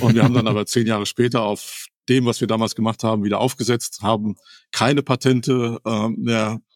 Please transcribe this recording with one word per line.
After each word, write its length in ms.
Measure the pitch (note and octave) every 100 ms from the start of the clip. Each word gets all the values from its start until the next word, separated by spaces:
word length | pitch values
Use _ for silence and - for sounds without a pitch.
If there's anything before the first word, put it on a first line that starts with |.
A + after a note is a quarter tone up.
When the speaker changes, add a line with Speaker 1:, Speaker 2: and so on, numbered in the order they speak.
Speaker 1:
Und 140 | B2
wir 80 | A2+
haben 120 | B2+
dann 120 | B2 A2
Speaker 2:
<laughs> 0 |
Speaker 1:
aber 180 | G#2 G#2
zehn 200 | B2 A2+
Jahre 200 | G#2+ G2+
später 360 | - A#2+ A#2+
auf 440 | G#2 G2+ - - - _ -
dem, 160 | B2+
was 160 | B2 A2
wir 60 | A2+
damals 300 | A2 A2+ -
gemacht 260 | A2+ A2
haben, 220 | A2+ A2
wieder 160 | G2+ G2+
aufgesetzt, 580 | G2+ - A2+ A#2+ - -
haben 360 | G#2 A2 G#2+ G2 _ - -
keine 320 | - A#2 C#3+
Patente, 800 | C#3 B2+ C3 B2+ B2+ B2+ A#2+ A#2
äh, 240 | A2 A2 A2
mehr, 520 | A2 A#2 A2+ A2 A2+ _